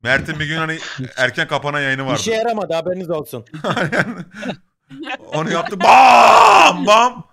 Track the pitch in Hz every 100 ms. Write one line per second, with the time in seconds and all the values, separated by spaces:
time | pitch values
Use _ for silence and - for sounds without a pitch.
0 | 117 135 143 151 151 160 160 160 - -
1 | 127 - 127 123 156 143 147 147 139 135
2 | 135 117 214 220 233 214 175 165 165 180
3 | 175 160 143 127 107 156 202 214 170 220
4 | 208 190 - 208 233 165 _ _ _ 269
5 | 320 - - 151 160 170 - 202 147 254
6 | 262 - - - - 202 - 180 - 214
7 | 247 240 -